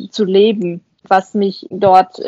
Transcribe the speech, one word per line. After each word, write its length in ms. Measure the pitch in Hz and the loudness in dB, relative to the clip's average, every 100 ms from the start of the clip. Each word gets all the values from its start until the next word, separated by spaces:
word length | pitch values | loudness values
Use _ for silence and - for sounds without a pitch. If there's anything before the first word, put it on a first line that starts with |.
| 202 | -14
zu 160 | - 190 | -4 0
leben, 580 | 190 214 214 175 175 _ _ - | 2 2 0 -6 -8 _ _ -2
was 280 | 190 190 208 | -2 0 -4
mich 320 | 196 - - | -4 -6 -12
dort 500 | 185 202 185 185 - | -2 4 4 2 -4